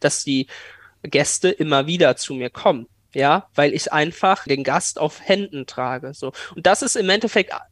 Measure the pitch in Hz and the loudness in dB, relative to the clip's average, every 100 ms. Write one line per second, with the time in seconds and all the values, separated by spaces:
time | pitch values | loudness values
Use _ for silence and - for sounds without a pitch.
0 | 143 - - 135 131 - - - - _ | -2 -2 -2 -2 -2 -10 -20 -20 -20 _
1 | - 143 147 - 185 185 151 139 143 175 | -2 0 0 0 0 0 0 2 2 4
2 | 151 123 - 135 123 - 208 131 120 _ | 4 4 -4 -8 -8 -2 0 0 -4 _
3 | _ 139 139 175 - - 143 147 - 151 | _ 0 2 2 0 0 0 0 -2 0
4 | 156 - 190 190 - 139 131 156 - - | -2 0 0 0 0 -2 0 -2 -2 -4
5 | 151 - - 196 196 147 131 - 127 127 | -4 -4 -2 0 0 -10 -12 -6 -6 -6
6 | 135 143 131 - - - 175 202 269 247 | -10 -10 -10 -10 -16 0 2 4 2 -2
7 | 190 196 226 214 185 - - | 2 2 2 0 0 -4 -14